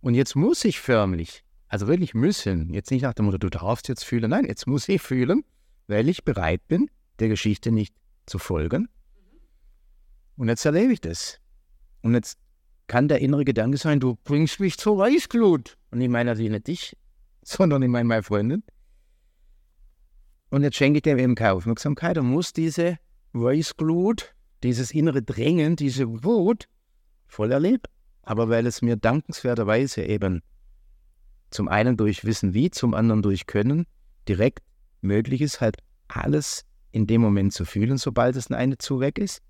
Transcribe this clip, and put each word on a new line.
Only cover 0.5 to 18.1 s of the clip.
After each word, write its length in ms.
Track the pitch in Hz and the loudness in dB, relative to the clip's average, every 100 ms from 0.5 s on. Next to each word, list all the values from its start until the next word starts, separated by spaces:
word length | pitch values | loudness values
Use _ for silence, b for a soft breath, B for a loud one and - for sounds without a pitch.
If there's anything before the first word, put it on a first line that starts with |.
| 339 | 2
ich 160 | 226 - | 0 -2
förmlich, 640 | - 117 98 87 82 - _ _ _ | 0 2 2 -2 -6 -12 _ _ _
also 180 | 107 101 | -4 0
wirklich 280 | 175 175 | 0 0
müssen, 600 | 113 143 208 - 90 80 | 0 0 0 -2 -2 -4
jetzt 160 | 82 - | -6 -4
nicht 120 | 131 | -2
nach 120 | 131 | -2
dem 120 | 113 104 | 0 0
Motto, 120 | 98 | 0
„Du 120 | 95 | -4
darfst 360 | 87 90 120 - | -4 -4 -6 -4
jetzt 180 | 127 | -8
fühlen“, 260 | - 120 113 | -4 -2 0
nein, 140 | 180 277 | 0 -2
jetzt 200 | - - | -4 -4
muss 220 | 139 - | -4 0
ich 140 | 196 | -2
fühlen, 420 | - 131 123 214 - _ _ _ _ | 0 -2 2 0 -2 _ _ _ _
weil 220 | 104 127 | 0 0
ich 160 | 185 | 0
bereit 420 | - 117 80 90 _ | -2 -2 0 -2 _
bin, 200 | 170 294 _ _ - | 0 0 _ _ -4
der 100 | 110 | -2
Geschichte 420 | 104 107 104 - | 0 0 -2 0
nicht 240 | 113 101 _ _ _ - | 0 -2 _ _ _ -12
zu 120 | - | -10
folgen. 500 | - 85 78 143 240 _ _ _ _ _ _ _ _ _ _ _ _ - _ - | -4 -2 0 -2 -4 _ _ _ _ _ _ _ _ _ _ _ _ -20 _ -6
Und 120 | 117 | -2
jetzt 160 | 117 | 0
erlebe 280 | 156 156 240 | 2 2 2
ich 80 | 233 | 2
das. 380 | 82 85 - - _ _ _ _ - - | -4 -8 -10 -14 _ _ _ _ -20 -6
Und 120 | 113 | 0
jetzt 240 | 120 - - _ _ _ _ _ | 0 0 -18 _ _ _ _ _
kann 220 | 123 143 | 0 2
der 120 | 143 | 2
innere 240 | 135 143 | 2 2
Gedanke 320 | 135 113 110 139 | 2 0 0 0
sein, 240 | 160 143 | 0 0
„Du 160 | 127 117 | 0 -4
bringst 340 | - 147 156 - | -2 0 0 0
mich 200 | 196 - | -4 -2
zur 180 | 214 208 | 0 2
Weißglut.“ 800 | 208 311 - 233 214 160 117 _ _ | 4 2 0 2 4 4 0 _ _
Und 100 | 120 | -2
ich 80 | 123 | 0
meine 220 | 120 120 | 0 0
natürlich 200 | 110 113 | 0 -2
nicht 160 | 104 - | -2 -4
dich, 300 | 175 - - _ _ _ _ | -8 -10 -18 _ _ _ _
sondern 400 | - - 190 143 | -16 2 2 4
ich 80 | 127 | 2
meine 180 | 120 | 2
meine 140 | 117 | 2